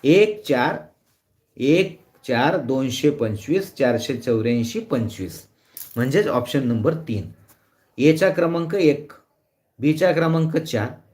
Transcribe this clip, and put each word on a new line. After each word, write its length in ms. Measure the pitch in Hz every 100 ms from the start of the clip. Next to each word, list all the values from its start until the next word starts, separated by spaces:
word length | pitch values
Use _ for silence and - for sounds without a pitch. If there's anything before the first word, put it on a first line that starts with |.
एक, 400 | 139 180 214 208
चार, 320 | - 127 135 - - _ _ _ _ _ _ -
एक, 460 | 131 165 190 - _ _ -
चार, 280 | 120 135 180
दोनशे 540 | 120 131 131 117 147
पंचवीस, 640 | 143 113 104 - 185 -
चारशे 420 | - 127 117 - 123
चौऱ्याऐंशी, 640 | 127 113 113 120 117 220
पंचवीस. 680 | 226 127 107 - 92 - - _ _ - - 120
म्हणजेच 300 | 127 160 208
ऑप्शन 420 | 123 - 143 123
नंबर 260 | 113 113
तीन. 360 | 160 160 104 - - _ _ _ _ _ -
एचा 320 | 143 160 190
क्रमांक 440 | 180 170 170 165
एक, 380 | 196 160 143 - - _ _ _ _ _ _
बीचा 340 | 139 156 185
क्रमांक 440 | 160 165 160 160 165
चार 320 | 160 117 120 - _